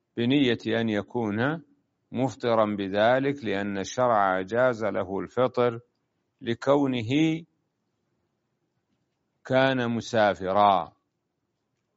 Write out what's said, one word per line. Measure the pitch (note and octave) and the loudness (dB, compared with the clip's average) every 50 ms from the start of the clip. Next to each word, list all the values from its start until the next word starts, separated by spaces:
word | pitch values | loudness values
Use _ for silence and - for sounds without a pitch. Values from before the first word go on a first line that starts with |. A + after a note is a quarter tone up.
| _ _ _ | _ _ _
بنية | A2+ A#2+ A#2+ C#3 D3 C3+ A#2+ A2+ - - | -2 0 2 2 2 2 2 0 0 -2
أن | A2 A2 A2+ A2+ A2+ | -4 -2 -2 0 0
يكون | G#2+ G2+ G2 - - B2 A#2 G#2 G2+ A2 B2 C#3+ D#3+ E3 - _ _ _ _ _ _ _ _ _ - | -2 -2 -4 -4 -4 -4 -4 -2 -2 -2 -2 -2 -4 -6 -10 _ _ _ _ _ _ _ _ _ -6
مفطراً | A2 C3+ A#2 G#2+ - - A#2+ A2+ A2 G#2+ G#2 G#2 | -4 -4 -4 -4 -4 -2 0 2 2 2 0 0
بذلك، | G2 G2 F#2+ F#2+ G2+ G#2+ A#2 B2+ C3+ C#3 C#3 - - A2+ | -4 -4 -2 0 2 2 4 2 2 0 -2 -4 -4 -6
لأن | G#2 G2 G2 G2+ G#2 G2 G2 | -4 -4 -4 -4 -4 -6 -6
الشرع | F#2 - - B2+ B2+ B2 A2+ G#2 G2 F#2+ F#2 F#2 | -8 -6 -4 -2 0 2 2 2 2 2 2 0
أجاز | F#2+ F#2+ A2 A#2+ B2+ B2+ A#2+ G#2+ A2 | -2 -2 0 0 2 2 0 0 -4
له | G2+ F#2+ G2+ G2 F2+ G2 F#2 | -4 -2 -4 -4 -4 -6 -6
الفطر | F2 E2+ - A#2+ B2+ B2 - B2+ A#2+ B2 A#2 A2+ - _ _ _ _ _ _ _ _ _ _ - | -8 -6 -2 -2 -2 0 0 0 0 0 0 -4 -10 _ _ _ _ _ _ _ _ _ _ -12
لكونه | - A2+ A#2 - - C3+ C#3+ D3 C#3+ C3 B2+ A#2+ A2 A2 C3+ D3+ D#3+ D#3+ D#3+ D#3+ E3 - _ _ _ _ _ _ _ _ _ _ _ _ _ _ _ _ _ _ _ _ _ _ _ _ _ _ _ _ _ _ _ _ _ _ _ _ _ _ - | -8 -8 -8 -4 0 2 2 2 2 0 -2 -4 -4 -2 0 0 0 0 -2 -4 -8 -14 _ _ _ _ _ _ _ _ _ _ _ _ _ _ _ _ _ _ _ _ _ _ _ _ _ _ _ _ _ _ _ _ _ _ _ _ _ _ -6
كان | - C3 C3 C3+ C3+ C3 B2+ A#2+ A#2 | -2 2 2 2 2 2 0 -2 -2
مسافرا. | A#2 A2+ - - A#2+ A2+ G#2 G2+ F#2 F2+ F#2+ F#2 F#2+ G#2 G#2 G2+ F#2+ F2 D#2+ - - _ _ _ _ _ _ _ _ _ _ _ _ _ _ _ _ _ _ _ _ | -2 -4 -4 -2 2 2 4 2 2 0 -2 0 2 4 6 6 4 4 0 -4 -12 _ _ _ _ _ _ _ _ _ _ _ _ _ _ _ _ _ _ _ _